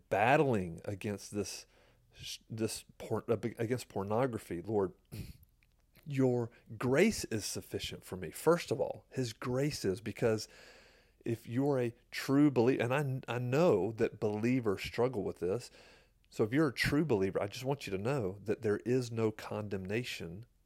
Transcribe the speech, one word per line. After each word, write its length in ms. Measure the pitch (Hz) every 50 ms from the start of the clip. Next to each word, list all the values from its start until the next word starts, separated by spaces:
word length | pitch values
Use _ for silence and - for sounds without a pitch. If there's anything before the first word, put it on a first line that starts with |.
| - -
battling 720 | - 98 107 123 143 156 147 135 117 98 90 82 82 - -
against 460 | - 101 92 - 107 101 95 - -
this, 360 | 101 101 95 - - - - _ _ _ _ _ _ _ _ _ _ - - - - - _ -
this 340 | 117 107 110 107 - - - - -
por-, 260 | - - - 113 104 -
against 600 | 117 113 98 120 113 - - 113 107 123 120 -
pornography, 760 | - - 101 98 101 107 117 135 131 113 104 - - 87 85 87
Lord, 300 | 104 110 101 95 87 - _ _ - -
<clears throat> 920 | 104 - - - - - _ _ _ _ _ _ _ _ _ _ - -
your 420 | 151 139 135 131 127 123 120 117 113 - - _ - 117 104
grace 440 | 131 123 135 156 202 226 - - -
is 200 | - 113 104 -
sufficient 580 | - - 101 - - - 95 - - - - -
for 140 | - 95
me." 140 | 92 92 78
First 400 | - - - 156 175 165 - -
of 100 | 117 -
all, 240 | - 110 110 110 - _
his 200 | - 131 127 113
grace 540 | - - - 123 123 131 143 151 135 - -
is, 160 | 98 92 110
because 460 | 110 110 - - 131 113 110 107 - - - - - - - - - - - _ _ _ _ _ -
if 240 | - 113 - -
you're 320 | 117 117 131 139 147 139 127
a 140 | 123 117 - _ _ -
true 400 | - - - - 135 143 151 147
believer, 320 | 127 123 113 131 131 -
and 420 | - 123 131 147 147 131 131 131 -
I, 80 | - 117
I 20 |
know 540 | 123 127 123 131 151 180 170 110 90 90 113 110
that 220 | 113 113 - - -
believers 640 | 113 107 104 104 113 123 127 131 113 104 95 -
struggle 420 | - 92 - 117 120 135 123 101 87
with 140 | 90 85 -
this, 300 | 85 90 104 120 - - - - - - - - - _ _ _ _ _ -
so 120 | - 113
if 80 | 104 120
you're 160 | 151 160 131
a 40 | 113
true 300 | - - - 143 151 170
believer, 380 | 143 113 95 95 98 85 -
I 60 | 98
just 180 | 104 - 120 127
want 200 | 131 143 - -
you 60 | 101
to 100 | 95 95
know 360 | 101 123 147 135 101 90 98 101 98
that 160 | 110 104 -
there 180 | - 104 104 - -
is 260 | 117 127 131 123 113
no 200 | 117 113 110 107
condemnation 1120 | - - - - 110 107 107 101 104 95 92 95 104 120 127 - - - 90 82 87 107 120 - _ _ _